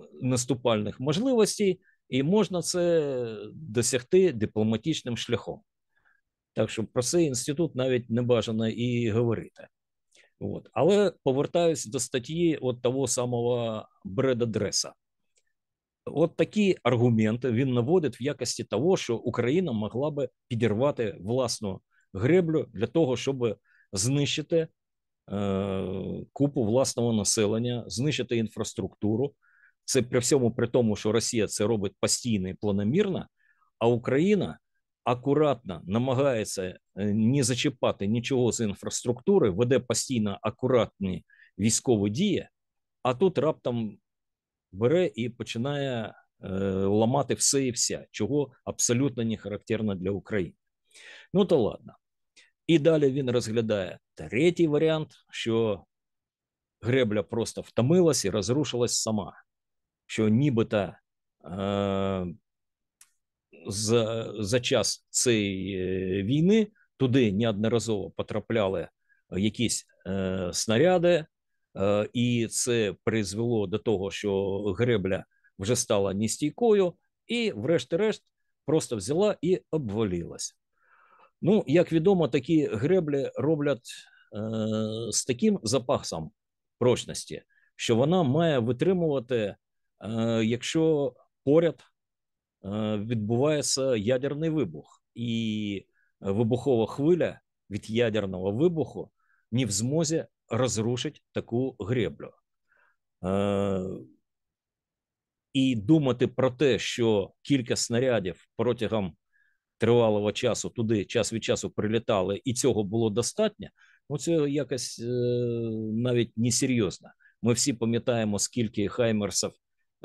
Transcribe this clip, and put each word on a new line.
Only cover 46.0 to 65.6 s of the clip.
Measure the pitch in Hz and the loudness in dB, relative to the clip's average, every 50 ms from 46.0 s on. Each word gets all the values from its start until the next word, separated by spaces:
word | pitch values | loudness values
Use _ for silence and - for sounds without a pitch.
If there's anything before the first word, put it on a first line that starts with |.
| 107 98 - - _ _ _ _ - | -6 -8 -10 -16 _ _ _ _ -10
е, | 95 95 98 98 98 95 95 98 | -8 -4 -2 -2 0 0 0 2
ламати | 98 101 104 113 113 131 143 135 120 117 | 2 4 4 4 4 2 2 0 0 -2
все | - - - - 139 135 | 0 0 0 2 2 0
і | 131 | 0
вся, | 117 - - - 95 73 - - | -2 -2 -4 -4 -4 -6 -10 -12
чого | - - 107 101 135 147 143 131 - _ _ | -8 -6 -4 -2 -2 -2 -2 -4 -8 _ _
абсолютно | 98 101 - - - 120 120 135 139 - 120 117 | -8 -4 -2 0 0 2 2 0 0 -2 -2 -2
не | 113 110 95 | -4 -4 -4
характерно | - 98 104 98 - - 113 104 110 107 98 | -6 -8 -10 -8 -4 -4 -2 -2 0 -2 -2
для | 90 87 95 | -2 -2 -2
України. | 101 95 - - 110 104 87 82 - _ _ _ _ _ _ _ _ - - - - - - _ - | -4 -4 -4 -4 -2 -2 -2 -4 -6 _ _ _ _ _ _ _ _ -20 -20 -20 -20 -20 -10 _ 0
Ну, | 180 202 | 2 2
то | 170 180 147 | 4 4 2
ладно. | 110 90 - - - - - _ _ _ _ _ _ _ _ - - _ _ _ _ - | 2 0 -2 -6 -12 -20 -20 _ _ _ _ _ _ _ _ -20 -20 _ _ _ _ 2
І | 165 160 | 4 4
далі | 143 165 160 151 147 139 | 6 4 4 6 4 4
він | 131 143 139 123 | 2 2 0 0
розглядає | 120 123 113 113 107 120 113 110 107 101 92 85 78 - _ _ _ | 0 0 0 -2 -2 -2 0 0 0 -2 -2 -4 -8 -14 _ _ _
третій | - - 78 101 113 156 180 170 170 170 156 | -16 -10 -4 0 2 2 2 4 4 2 2
варіант, | 147 147 160 160 160 156 156 - - - _ _ | 2 2 2 2 0 0 -4 -8 -12 -18 _ _
що | - - - 117 113 113 113 110 101 87 - _ _ _ _ _ _ _ _ _ _ _ _ _ _ _ _ _ _ _ | -12 -6 -2 0 2 2 2 0 -2 -4 -8 _ _ _ _ _ _ _ _ _ _ _ _ _ _ _ _ _ _ _
гребля | - 110 127 135 127 107 104 107 98 | -2 0 2 2 2 2 2 0 -2
просто | - - 113 110 - - - | -2 -2 -4 -4 -4 -6 -8
втомилась | 90 - - - 113 127 165 185 180 165 135 - - | -12 -4 0 2 2 4 6 6 6 4 4 2 0
і | - | 0
розрушилась | - 110 95 92 123 147 147 123 - 120 120 113 - - | 0 0 0 0 0 0 0 -2 0 0 0 0 0 -2
сама, | - 113 110 104 92 - - - - _ _ _ _ _ _ _ _ _ _ _ _ | -2 -2 -2 -2 -4 -6 -10 -18 -20 _ _ _ _ _ _ _ _ _ _ _ _
що | - - - 110 107 | -6 -2 0 2 4
нібито, | 107 117 143 151 127 110 110 - - 107 95 82 - - _ _ _ _ _ _ _ _ - | 4 4 4 4 2 2 0 0 0 -2 -2 -2 -6 -12 _ _ _ _ _ _ _ _ -16
е, | 147 170 202 98 101 101 101 101 98 98 98 98 95 98 92 90 90 82 - _ _ _ _ _ _ _ _ _ _ _ _ _ _ _ _ _ _ _ _ _ _ - - - 95 | -12 -8 -4 -4 -2 0 0 0 0 0 0 -2 -2 -2 -4 -4 -6 -8 -12 _ _ _ _ _ _ _ _ _ _ _ _ _ _ _ _ _ _ _ _ _ _ -20 -14 -12 -8
за, | 101 101 110 104 113 120 113 107 113 113 113 - 104 107 | -6 -4 0 2 2 2 2 0 -2 -6 -6 -8 -8 -6
за | 107 95 117 127 | -4 -2 0 0
час | 127 - 135 117 98 - - - _ _ | 0 2 2 2 2 0 -4 -6 _ _
цієї, | - - - 127 117 107 101 101 98 95 | -4 0 2 2 2 2 2 0 -2 -4